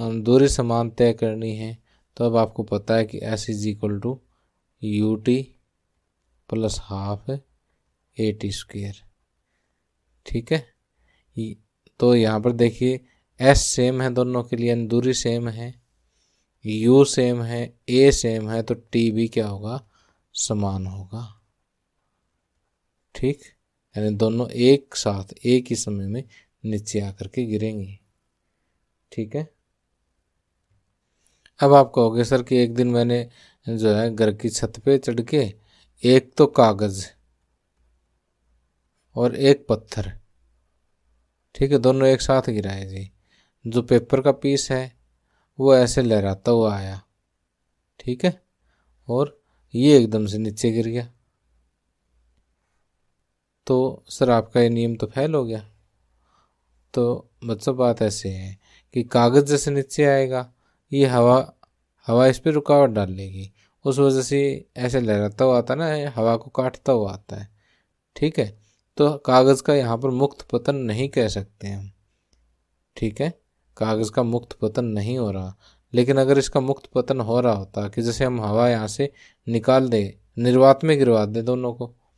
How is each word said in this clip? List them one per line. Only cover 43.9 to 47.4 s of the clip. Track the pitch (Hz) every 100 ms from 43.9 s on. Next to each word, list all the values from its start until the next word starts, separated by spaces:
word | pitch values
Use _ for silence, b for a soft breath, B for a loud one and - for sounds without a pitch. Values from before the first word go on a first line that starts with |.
| 120 113 135
का | 139
पीस | 131 143 139 -
है | 131 131 _ _ _ _ _ _ -
वो | 135 131
ऐसे | 120 -
लहराता | 123 107 98 98 -
हुआ | 117 110 101
आया, | 95 95 - _ _ _